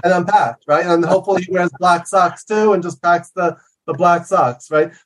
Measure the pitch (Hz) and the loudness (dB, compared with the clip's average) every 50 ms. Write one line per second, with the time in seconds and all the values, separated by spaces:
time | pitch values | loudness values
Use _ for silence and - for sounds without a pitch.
0 | - 175 185 180 175 180 214 208 170 120 117 - _ - 147 160 175 180 170 170 | -2 0 0 0 0 2 2 2 2 0 -4 -6 _ -2 0 0 0 2 0 0
1 | 170 165 190 190 185 202 196 185 185 - 185 180 175 175 - - 175 180 175 170 | 2 2 0 0 0 0 -2 -2 -2 -2 -2 -2 -2 -2 -4 -2 0 0 0 0
2 | - - - 190 180 175 170 - - - 214 214 214 214 202 180 170 175 - - | -2 -2 0 0 0 0 -2 -6 -8 -4 -2 0 2 2 2 0 -2 -6 -8 -4
3 | - 170 175 170 170 - _ 190 175 170 160 - _ _ _ _ _ - 151 135 | 0 0 0 0 -2 -6 _ -4 -4 -4 -4 -6 _ _ _ _ _ -10 -4 0
4 | 180 175 175 170 170 - 190 180 143 123 120 - - - 151 151 160 170 - - | 2 2 2 0 0 -2 0 0 0 0 -2 -6 -8 -2 0 0 0 0 -4 -12
5 | _ | _